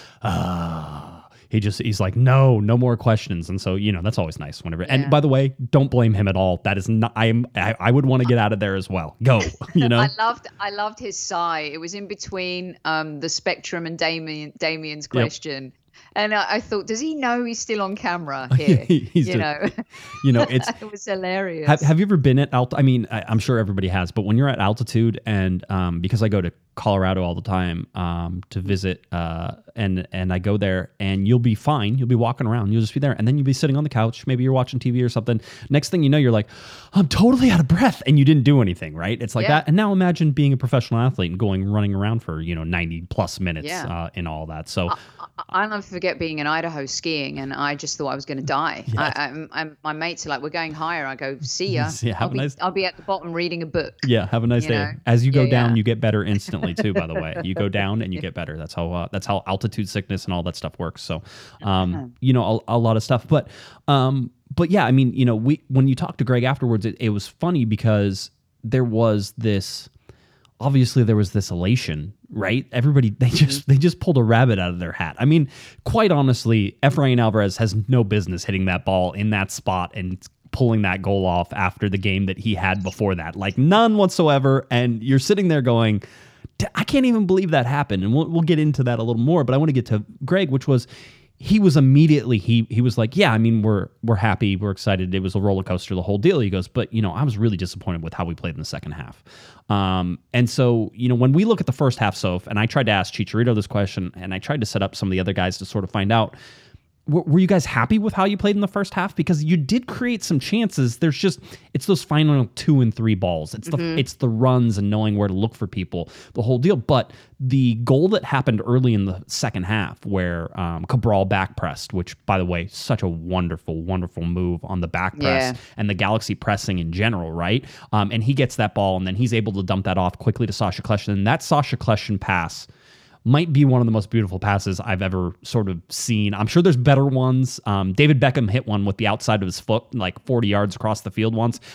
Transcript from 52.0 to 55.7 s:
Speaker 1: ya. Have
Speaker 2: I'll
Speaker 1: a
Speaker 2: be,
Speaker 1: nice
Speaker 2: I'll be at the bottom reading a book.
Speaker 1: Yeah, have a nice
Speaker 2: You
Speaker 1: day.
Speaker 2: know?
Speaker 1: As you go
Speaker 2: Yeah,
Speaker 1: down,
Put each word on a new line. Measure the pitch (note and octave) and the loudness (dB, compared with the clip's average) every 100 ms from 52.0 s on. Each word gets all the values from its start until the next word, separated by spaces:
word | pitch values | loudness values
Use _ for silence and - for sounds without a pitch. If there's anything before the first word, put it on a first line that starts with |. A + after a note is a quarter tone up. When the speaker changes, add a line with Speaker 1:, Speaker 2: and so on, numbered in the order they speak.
| A#2 | -4
Speaker 1:
ya. | |
Have | G2 | -4
Speaker 2:
I'll | A#2 | -4
Speaker 1:
a | |
Speaker 2:
be, | B2+ | -4
Speaker 1:
nice | C#3+ - | -6 -6
Speaker 2:
I'll | F3+ | -6
be | F#3+ F#3 | -4 -4
at | - | -6
the | |
bottom | - F#3+ E3 | -8 -8 -6
reading | E3 F3 E3+ | -6 -6 -6
a | D#3+ | -6
book. | E3+ D3+ - C3+ | -6 -6 -6 0
Speaker 1:
Yeah, | A#2 F#2+ | 0 0
have | A#2 | -2
a | A#2 | 0
nice | A#2+ | 0
Speaker 2:
You | - | 0
Speaker 1:
day. | A2 | -2
Speaker 2:
know? | G2 - - | -4 -4 2
Speaker 1:
As | A#2+ | 4
you | B2+ | 4
go | C3+ | 4
Speaker 2:
Yeah, | B2+ | 4
Speaker 1:
down, | B2 A#2+ | 4 2